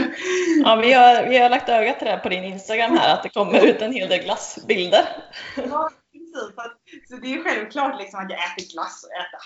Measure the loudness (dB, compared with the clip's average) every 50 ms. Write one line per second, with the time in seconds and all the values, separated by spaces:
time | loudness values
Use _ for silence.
0 | 4 0 -6 -8 -6 -4 -4 -2 0 0 2 2 4 4 4 4 4 4 6 8
1 | 8 8 8 6 4 2 4 4 4 4 4 2 0 0 0 2 2 0 -2 -4
2 | -4 -4 -4 -4 -4 -4 -4 -6 -6 -8 -12 -12 -10 -6 -4 -2 0 2 2 2
3 | 4 4 2 0 -2 -4 -2 -2 0 2 4 6 6 6 4 2 -2 -6 -6 -6
4 | -4 -2 -2 -2 -2 -4 -6 -6 -8 -12 -16 -6 -4 -2 -2 -2 0 2 4 4
5 | 4 2 -2 -12 -16 -18 -18 -18 -16 -12 -10 -10 -8 -6 -4 -4 -4 -4 -6 _
6 | _ _ _ -20 -20 -16 -12 -12 -12 -12 -12 -14 -16 -16 -16 _ _ _ -20 -20
7 | -20 _ -18 -14 -10 -8 -8 -6 -4 -4 -4 -4 -6 -8 -6 -4 -4 -4 -4 -6
8 | -12 -14 -12 -12 -12 -10 -8 -8 -8 -8 -8 -12 -14 -14 -10 -10 -10 -10 -10 -14
9 | -18 -14 -12 -12 -12 -12 -14 -18 -12